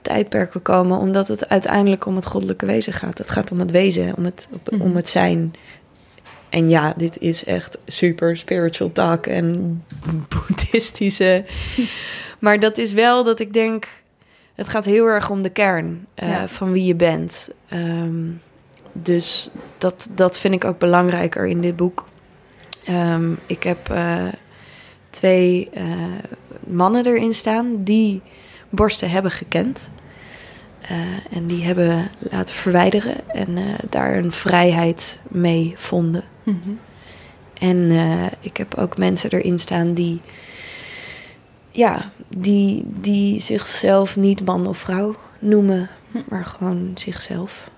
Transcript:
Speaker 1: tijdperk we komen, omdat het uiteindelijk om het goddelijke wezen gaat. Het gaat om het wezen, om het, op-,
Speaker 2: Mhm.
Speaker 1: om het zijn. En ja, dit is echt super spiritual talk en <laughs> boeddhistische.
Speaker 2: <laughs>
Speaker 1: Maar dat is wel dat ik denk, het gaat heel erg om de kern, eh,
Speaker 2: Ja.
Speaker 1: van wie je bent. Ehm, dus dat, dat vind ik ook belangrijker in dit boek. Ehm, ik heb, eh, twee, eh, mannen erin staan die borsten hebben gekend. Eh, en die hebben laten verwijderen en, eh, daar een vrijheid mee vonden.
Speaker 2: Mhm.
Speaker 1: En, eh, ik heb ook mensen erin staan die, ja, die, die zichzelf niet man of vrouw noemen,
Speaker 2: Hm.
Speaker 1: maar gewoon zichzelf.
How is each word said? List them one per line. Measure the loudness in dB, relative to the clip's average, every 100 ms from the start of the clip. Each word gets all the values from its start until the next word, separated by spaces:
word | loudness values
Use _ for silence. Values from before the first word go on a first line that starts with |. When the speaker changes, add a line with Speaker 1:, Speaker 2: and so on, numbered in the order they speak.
Speaker 1:
tijdperk | -4 -2 0 0 -2
we | -4
komen, | 2 2 4 2
omdat | 2 0 0
het | -4 0
uiteindelijk | 0 2 2 4 2 -2
om | -4
het | -4
goddelijke | -4 -4 -4 0
wezen | 0 -2
gaat. | -6 -8 -8
Het | -4
gaat | -2 -2
om | -2
het | 2
wezen, | 4 4 2 -2 -2
om | -4
het, | -6 -14
op-, | -12 -4
Speaker 2:
Mhm. | 0
Speaker 1:
om | 2 0
het | 0
zijn. | 2 2 2 -2 -6 -20 -20 _ _ _ -20 -20 -20 -4
En | 2 4
ja, | 4 4 0
dit | -4 -2
is | -2 -2
echt | -2 -4 -4 -16 -8
super | 0 0 2 0 0
spiritual | -2 0 0 0 -4
talk | 0 2 2 0
en | 0 0 0 -2 -6 -8
<laughs> | -12 -6 -6 -4
boeddhistische. | -6 -2 -2 2 0 0 -2 -2 2 4 4 0 -8 -6 -4
Speaker 2:
<laughs> | -4 -6 -12 -12 -14 -2
Speaker 1:
Maar | 2 4
dat | 4 2
is | 0
wel | 4 4 6
dat | 4 0
ik | 0
denk, | 0 0 -2 -8 -18 _ _ _ _ _ -12
het | -4
gaat | -4 4
heel | 4 6
erg | 4 0
om | -2
de | -2
kern, | 0 2 2 -2 -8 -12
eh, | -8 -4
Speaker 2:
Ja. | -2 -4
Speaker 1:
van | -6 -2
wie | 2 2
je | 4
bent. | 2 2 -4 -10 -14 -18 _
Ehm, | -6 -4 -4 -4 -4 -6 -10 _ _ _ -20 -18
dus | -10 0 0 2 -2 -4 -14 -18 -4
dat, | -4 -4 -12 2
dat | 2 4
vind | 0
ik | 2 0
ook | 0
belangrijker | 4 4 4 2 -2 -2 -2
in | 0
dit | -2 0
boek. | -2 -2 -12 -20 _ _ _ -20 -12 -12 -4
Ehm, | 0 2 2 0 -4 -6
ik | -6
heb, | -4 -4 -4
eh, | -2 -2 -2 -4 -8 _ -20 -20 -20 -20 -20 _
twee, | 0 4 6 4 2 -2
eh, | -6 -6 -4 -6 -8 -12 -16 -18 -18
mannen | -6 0 2 4 2
erin | 2 2
staan | -2 -2 -2 -2 -4
die | 2 4 4 0 -8 -20 -20 -20 -10
borsten | 2 2 2 0
hebben | 0 0
gekend. | -4 -4 -2 -2 -4 -14 -20 -20 -20 -20 -20 -20 -20 -20 -20
Eh, | -8 -6 -4 -8 -8 -6
en | -4
die | -2
hebben | 0 4 4 4 0 -6
laten | -6 -4 -4 -4
verwijderen | 2 4 6 4 0 -6 -8
en, | -6 -4 -4
eh, | -4 -6 -4
daar | -2 0 0
een | 0
vrijheid | -2 0 4 6 4 2 0 -6 -12 -8
mee | 0 2 2 0 -4
vonden. | -4 0 0 -2 -6 -8
Speaker 2:
Mhm. | -4 -4 -4 -10 -14 -20 -20 -20 -20 -20 -20
Speaker 1:
En, | -2 2 4 4
eh, | 4 4 2 -2 -6
ik | -12 -8
heb | -8 -4
ook | -4 0
mensen | 0 0 0
erin | 0 0 -2
staan | 0 0 0
die, | 0 -2 -4 -10 -20 -20 -18 -18 -16 -16 -16 -16 -18 -20 -20 _ -20 _
ja, | 2 2 2 -6 -14 -12 -4
die, | 2 4 4 0 -4
die | -6 -2 2 2 0
zichzelf | -2 -4 -4 -2 4 4 4 2
niet | 2 2 0
man | 0 -2
of | -4
vrouw | -4 -2 -2 -6 -14 -6
noemen, | 2 4 4 2 -2 -12 -12
Speaker 2:
Hm. | -12 -8
Speaker 1:
maar | -8 -8
gewoon | -6 -4 -4 -6 -8
zichzelf. | -10 -10 -8 -8 -8 -14 -20